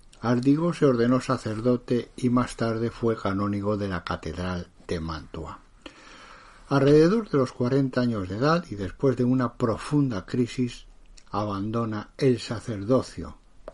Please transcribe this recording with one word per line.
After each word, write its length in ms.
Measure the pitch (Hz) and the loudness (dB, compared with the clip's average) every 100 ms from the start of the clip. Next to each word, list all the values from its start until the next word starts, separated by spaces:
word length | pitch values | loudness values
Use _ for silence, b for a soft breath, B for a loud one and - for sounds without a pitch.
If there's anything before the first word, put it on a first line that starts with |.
| - - | -20 -6
Ardigò 500 | 113 123 127 147 170 | 0 2 4 2 2
se 140 | 165 147 | 2 2
ordenó 340 | 123 117 127 | 4 4 2
sacerdote 880 | - 123 110 107 120 123 - 123 - - | 0 -4 -4 -2 0 0 0 -2 -2 -4
y 140 | 123 | 0
más 260 | 123 120 - | 2 0 -2
tarde 340 | 117 113 117 | -2 0 -4
fue 260 | - 117 110 | -2 0 0
canónigo 600 | 101 98 101 101 101 104 | -2 -2 -2 -2 -2 -2
de 120 | 101 | -2
la 160 | 90 | -4
Catedral 640 | - 87 - 78 90 90 87 - - | -4 -6 -6 -6 -6 -6 -8 -14 -8
de 140 | 87 | -6
Mantua. 580 | 80 80 - 82 67 - - - B B B B B B B B B | -4 -8 -10 -12 -12 -14 -18 -20 B B B B B B B B B
Alrededor 600 | 139 139 151 165 226 208 | 2 6 8 6 4 0
de 80 | 147 | 0
los 140 | 123 | 0
cuarenta 480 | - 123 135 135 127 | 0 0 2 2 0
años 280 | 123 110 92 | 0 0 -4
de 80 | 98 | -2
edad 280 | 139 170 175 | 2 0 -2
y 60 | |
después 420 | - 90 - 139 120 | -8 -8 0 0 2
de 80 | |
una 300 | 123 131 120 | 2 2 0
profunda 720 | - 120 101 - 147 139 104 - | -2 -2 -2 0 0 0 -2 -4
crisis, 600 | 123 120 - 123 - - - - - - | -2 -2 0 -4 -4 -18 -20 -20 -20 -8
abandona 800 | 101 104 98 104 113 113 107 107 - | -4 -4 -4 -4 -2 -2 -4 -8 0
el 220 | 139 117 | 2 2
sacerdocio, 1000 | - 113 - 104 101 127 98 - 85 - - - - | -2 -8 -6 -6 0 0 0 -8 -12 -14 -20 -20 -16